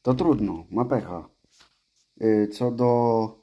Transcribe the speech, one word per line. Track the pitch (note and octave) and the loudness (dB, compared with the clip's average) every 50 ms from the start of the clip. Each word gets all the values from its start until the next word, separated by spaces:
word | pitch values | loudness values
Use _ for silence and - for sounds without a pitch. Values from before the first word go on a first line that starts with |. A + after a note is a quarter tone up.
to | _ B2 B2+ | _ 0 0
trudno, | B2+ - E3+ C#3 G#2+ G#2 G2 E2 E2 E2+ - | 2 2 2 2 2 0 -4 -4 -8 -12 -6
ma | F#2 A2 B2 | -4 -4 -2
pecha. | B2 C#3 A2+ F2+ F2 F2+ E2+ D2+ - _ _ _ _ _ _ - _ _ _ _ _ _ _ _ _ _ - | 0 -2 -2 -2 -6 -12 -12 -14 -16 _ _ _ _ _ _ -20 _ _ _ _ _ _ _ _ _ _ -2
Y, | A2 A2 A2 G#2+ G#2 | 0 2 2 2 0
co | G#2 - - B2 B2 | -2 -2 -4 -4 -4
do | B2 A#2 B2 B2 A#2+ A#2+ A#2+ A#2 A2+ A2+ A2 A2 - _ | 0 0 2 2 2 2 2 2 2 0 -2 -4 -8 _